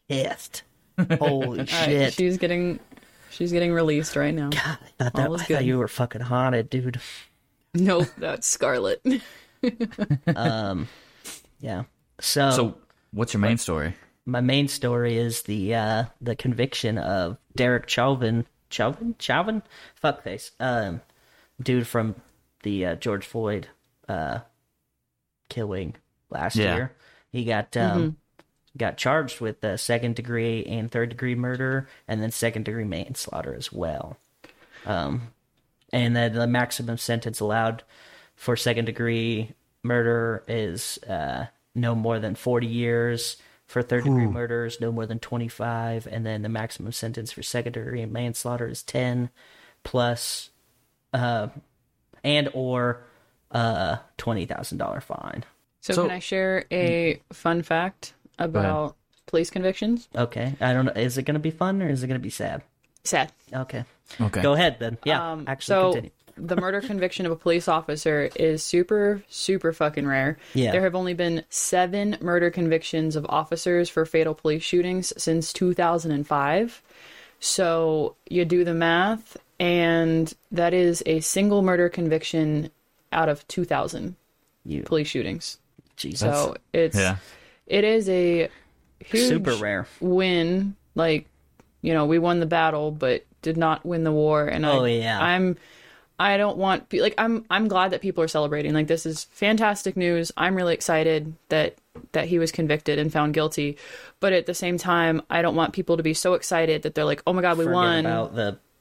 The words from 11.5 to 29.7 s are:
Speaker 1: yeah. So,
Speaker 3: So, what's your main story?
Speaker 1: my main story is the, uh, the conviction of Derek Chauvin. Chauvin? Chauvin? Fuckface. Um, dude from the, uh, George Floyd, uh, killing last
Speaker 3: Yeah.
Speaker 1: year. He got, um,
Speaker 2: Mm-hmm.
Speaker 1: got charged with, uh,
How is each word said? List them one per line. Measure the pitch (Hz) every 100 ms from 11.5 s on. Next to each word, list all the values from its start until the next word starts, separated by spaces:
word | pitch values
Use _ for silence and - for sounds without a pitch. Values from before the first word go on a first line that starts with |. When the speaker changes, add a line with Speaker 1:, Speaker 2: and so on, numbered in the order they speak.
| _
Speaker 1:
yeah. | 120 92 123 _ _ -
So, | - 143 139
Speaker 3:
So, | 127 113 - _ _ _
what's | 101 120
your | 107
main | 104 113
story? | - 80 76 - - _ -
Speaker 1:
my | 123
main | 123 139 143
story | - 123 120 120 117
is | 117 113
the, | - 104 95 113
uh, | 107 110 117 -
the | 120 117
conviction | 131 113 131 - 113 107
of | 80 98 85 110 _ -
Derek | 123 123 -
Chauvin. | - 131 131 113 117 - _ _
Chauvin? | - 117 165 233 226
Chauvin? | - 135 202 220 - - - _
Fuckface. | 151 - - 98 - -
Um, | 127 120 101 85 - _ _ _ _ -
dude | - 127 117
from | 117 110 - - _ _ _
the, | 104 98 90
uh, | 82
George | 120 101 -
Floyd, | 117 110 104 - _ _ _ -
uh, | 90 76 57 - _ _ _ _ _ _ _ _ _ -
killing | - 104 95 85 - _ _ _
last | - 82 113
Speaker 3:
Yeah. | 101 87
Speaker 1:
year. | 131 - _ _ _
He | 123 117
got, | 110 104 120
um, | - 90
Speaker 2:
Mm-hmm. | 156 156 _ _ _ _ _ -
Speaker 1:
got | 110 -
charged | 127 156 135 -
with, | 110 104
uh, | 107